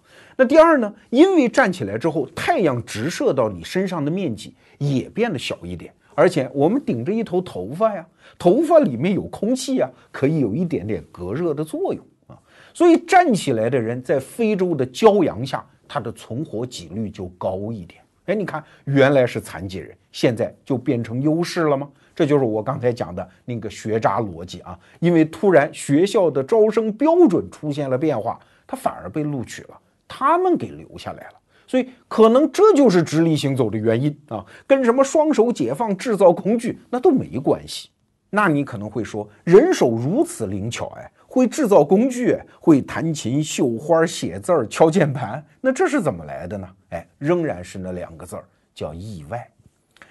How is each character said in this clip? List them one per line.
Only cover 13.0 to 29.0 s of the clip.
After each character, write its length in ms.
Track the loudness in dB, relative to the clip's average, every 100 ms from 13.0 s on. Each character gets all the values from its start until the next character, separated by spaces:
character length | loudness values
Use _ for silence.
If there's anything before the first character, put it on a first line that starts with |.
| 4 4 4
起 200 | 2 0
来 140 | 0 0
的 80 | 0
人 240 | -2 -4
在 200 | -2 -2
非 340 | -2 -4 -2
洲 220 | 0 0 -2
的 100 | -4
骄 380 | 2 4 4
阳 200 | 2 -2
下， 220 | -8 -8 -10 _ -12
他 100 | -10
的 140 | -8
存 320 | -12 -10 -10
活 200 | -8 -8
几 220 | -8 -10 -12
率 220 | -8 -8
就 160 | -10 -14
高 420 | -8 -6 -6 -8
一 120 | -10
点。 160 | -14 -20 _ _ -6
哎， 80 |
你 120 | -4 -4
看， 160 | -8 -12 _
原 280 | 0 4 6
来 140 | 6 2
是 140 | -2
残 280 | -10 -12 -12
疾 100 | -12
人， 160 | -14 -20 _
现 220 | -2 -2
在 200 | 0 -6 -8
就 140 | -6 -4
变 240 | -2 -4
成 180 | -4 -4
优 220 | -2 0
势 220 | -2 -2
了 120 | 0 0
吗？ 120 | -4 _ _
这 120 | -2 2
就 120 | 2
是 60 |
我 180 | 2 -2
刚 160 | -4 -2
才 120 | -2
讲 220 | -2 -6
的 120 | -10 -12 _
那 140 | -12 -10
个 100 | -10
学 280 | -10 -4 0
渣 220 | 0 0
逻 240 | -4 -8
辑 160 | -14 -16
啊， 180 | -16 -18 _ _
因 140 | 2
为 120 | 4
突 260 | 2 0 2
然 220 | 4 2
学 340 | -2 -2 2 2
校 240 | 2 0
的 120 | 0
招 280 | 0 2 4
生 220 | 2 -2
标 340 | 0 2 4 4
准 220 | 2 -4
出 220 | -8 -8
现 160 | -6 -4
了 80 | -2
变 220 | -2 -2
化， 200 | -4 -8 _ _ -14
他 100 | -6
反 180 | -6
而 140 | -6